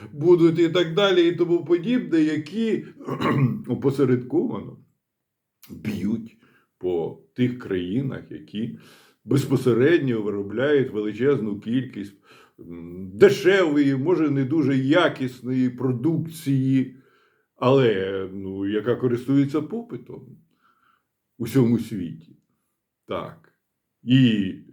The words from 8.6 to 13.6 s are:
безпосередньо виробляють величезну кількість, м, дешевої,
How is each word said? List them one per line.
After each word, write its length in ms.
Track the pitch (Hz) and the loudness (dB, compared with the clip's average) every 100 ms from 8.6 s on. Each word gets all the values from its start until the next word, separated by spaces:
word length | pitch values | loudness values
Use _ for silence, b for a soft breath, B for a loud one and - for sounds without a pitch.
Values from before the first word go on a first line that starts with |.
| 113 - B B B B | -8 -10 B B B B
безпосередньо 1000 | - 139 - 131 127 113 135 170 135 113 | -2 0 2 0 2 4 4 2 0 -4
виробляють 680 | 104 101 101 107 139 147 110 | -4 -4 -6 -4 0 2 0
величезну 680 | 101 107 107 131 135 107 98 | -2 -6 -2 0 0 -2 -6
кількість, 560 | 110 123 127 - 101 - b b b b | -4 -4 -4 -10 -14 -16 b b b b
м, 500 | 85 85 85 90 95 | -18 -16 -14 -14 -8
дешевої, 840 | 98 190 135 170 196 | 4 6 6 2 2